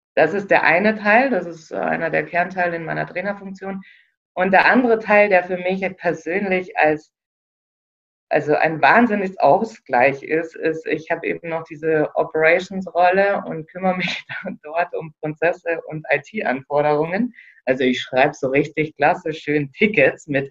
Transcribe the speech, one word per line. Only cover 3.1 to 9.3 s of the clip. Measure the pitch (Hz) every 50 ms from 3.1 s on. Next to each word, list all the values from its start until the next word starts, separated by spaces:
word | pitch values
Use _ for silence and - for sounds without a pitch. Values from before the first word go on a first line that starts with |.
| - 175 185 202 202 196 196 196 196 190 196 196 196 190 196 - - _ _ _ _ _ _ _ _
Und | - 185 190 190
der | 180 -
andere | 156 190 247 262 240 226 214
Teil, | - - 208 208 208 208
der | 190 180 175
für | 180 185
mich | 180 180 180 190 190 190 180 185
persönlich | - - 175 156 - - 156 170 196 208 190 185 185 185 185 - -
als, | 156 151 156 151 - _ _ _ _ _ _ _ _ _ _ _ _ _ _ _ _ _ _ _ _ _ _ _ _ _
also | - 160 147 147 151
ein | - - 160 165 151
Wahnsinnsausgleich | 143 135 160 220 240 233 208 208 190 190